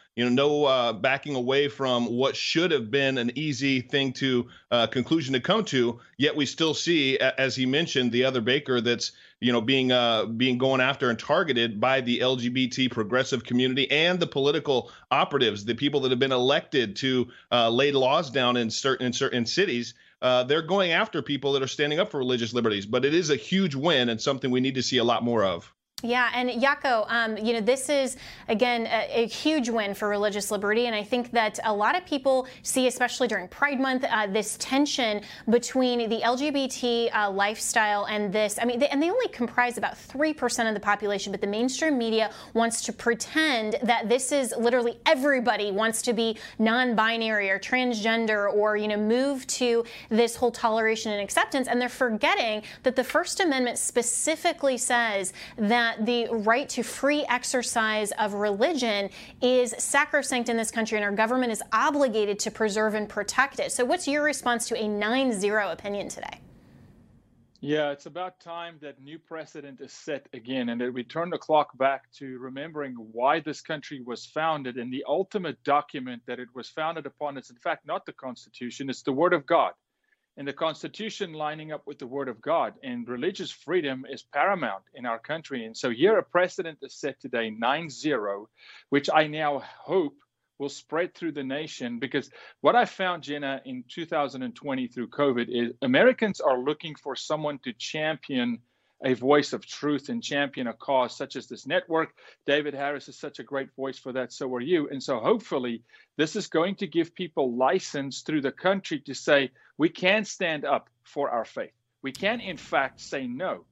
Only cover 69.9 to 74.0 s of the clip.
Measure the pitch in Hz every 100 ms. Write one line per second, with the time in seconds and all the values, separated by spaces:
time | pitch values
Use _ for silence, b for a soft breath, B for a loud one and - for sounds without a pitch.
69.9 | - - 135 - 127 117 131 120 117 123
70.9 | 123 117 160 175 156 - 151 143 127 135
71.9 | 135 _ - 135 127 131 135 165 147 139
72.9 | 120 110 117 131 165 156 139 - 151 -
73.9 | -